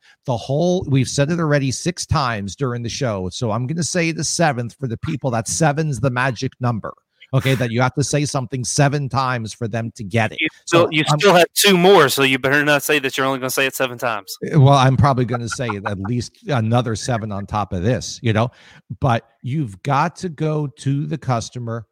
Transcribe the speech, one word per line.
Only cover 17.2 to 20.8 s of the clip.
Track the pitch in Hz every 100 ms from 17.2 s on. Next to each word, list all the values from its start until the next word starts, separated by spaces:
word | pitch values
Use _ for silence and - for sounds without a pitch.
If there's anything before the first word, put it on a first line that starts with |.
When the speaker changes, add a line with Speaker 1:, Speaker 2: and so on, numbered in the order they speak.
| 107
Speaker 1:
on | 101 101
top | 107 101
of | 92
this, | 98 110 - -
you | 113
know? | 107 120 - - - - -
But | 139 117 - _
you've | 123 151 127 92
got | 139 135 165 -
to | 185
go | 151 156 151 147
to | -